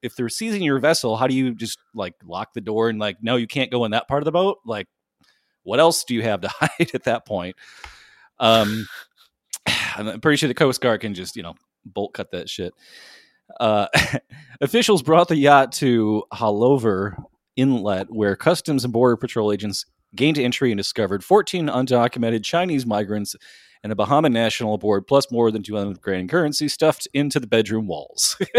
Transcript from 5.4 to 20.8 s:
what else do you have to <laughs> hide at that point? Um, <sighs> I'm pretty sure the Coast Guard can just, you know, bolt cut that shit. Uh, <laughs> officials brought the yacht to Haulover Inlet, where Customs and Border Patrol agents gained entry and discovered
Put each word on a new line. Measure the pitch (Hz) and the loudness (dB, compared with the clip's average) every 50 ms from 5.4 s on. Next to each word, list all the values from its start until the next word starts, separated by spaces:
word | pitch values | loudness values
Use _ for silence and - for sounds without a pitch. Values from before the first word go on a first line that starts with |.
| _ _ _ _ - | _ _ _ _ -8
what | 87 101 131 | -2 2 4
else | 156 165 165 - - | 6 6 4 2 -4
do | - 127 | -4 -4
you | 113 | -2
have | 107 117 104 95 | 0 0 -2 -2
to | 85 - | -4 -6
<laughs> | - - | -4 -2
hide | 151 165 - - 170 - - | -2 -2 0 -2 -4 -2 -4
at | 170 - | -4 -2
that | 131 113 - - | -2 -2 -2 -4
point? | - 107 92 87 90 95 _ - - - - - - - - - _ _ _ _ _ _ - | -6 -8 -6 -6 -8 -12 _ -20 -20 -20 -20 -20 -20 -20 -20 -20 _ _ _ _ _ _ 0
Um, | 131 113 113 113 107 104 104 110 107 - - - - _ _ _ _ _ | 4 4 6 6 4 2 -2 -6 -8 -10 -14 -20 -20 _ _ _ _ _
<sighs> | _ _ _ _ - - - - - - - - - - | _ _ _ _ -14 -8 -4 -4 -2 -2 -4 -6 -6 -8
I'm | 107 107 87 113 | -8 -8 -6 -2
pretty | - 160 147 143 | 0 2 2 2
sure | - 139 | 2 0
the | 123 | 0
Coast | - 160 135 123 - | 2 2 2 2 0
Guard | - 123 113 104 | 0 0 0 0
can | 113 110 101 | -2 -6 -8
just, | 90 92 87 - | -8 -10 -12 -12
you | - 87 | -12 -12
know, | 85 80 _ _ _ _ _ - | -14 -14 _ _ _ _ _ -20
bolt | - 92 104 101 101 - | -12 -8 -8 -8 -8 -6
cut | - 98 - | -10 -10 -8
that | - 90 85 - | -8 -10 -10 -10
shit. | - - 95 90 - _ _ - - - - - - - _ _ _ _ _ _ - - | -10 -8 -8 -10 -10 _ _ -20 -20 -20 -20 -20 -20 -20 _ _ _ _ _ _ -8 -2
Uh, | 120 110 107 104 101 - - 160 160 - - 139 - | 0 2 2 2 0 2 2 0 0 0 -2 -8 -8
<laughs> | _ - 143 - - - - | _ -20 -20 -20 -18 -10 -6
officials | 143 135 - 233 254 - 214 170 127 | -4 0 2 2 4 4 2 2 4
brought | 139 160 170 175 - | 4 4 4 6 4
the | 170 | 2
yacht | 156 139 143 143 139 135 123 - | 2 6 6 6 6 6 4 0
to | - 147 135 120 117 110 107 107 107 - - - | -2 0 2 4 4 4 2 0 0 -2 -4 -6
Haulover | - 120 107 104 104 117 127 143 135 113 110 98 92 98 104 90 - - - _ _ _ _ - - | -2 0 0 2 2 4 4 4 4 2 0 0 0 -2 -4 -6 -10 -16 -18 _ _ _ _ -2 0
Inlet, | 127 139 131 120 92 104 98 92 98 - | 2 2 2 2 0 -2 -2 -2 -4 -6
where | - 110 107 101 98 - | -2 0 2 2 2 2
Customs | - 160 180 170 - - 151 131 117 | 2 2 2 2 0 -2 -2 -2 0
and | 123 113 | 0 2
Border | 117 127 127 120 110 | 4 4 4 4 2
Patrol | - 120 - 117 107 104 | -2 -6 -4 -2 0 0
agents | 104 98 107 104 101 - - _ _ _ _ _ - | 0 -2 -4 -6 -8 -8 -10 _ _ _ _ _ -4
gained | 98 127 151 160 147 | 0 0 2 2 2
entry | 123 123 120 - 139 123 | 0 -2 0 0 0 0
and | 110 | 0
discovered | 101 | 0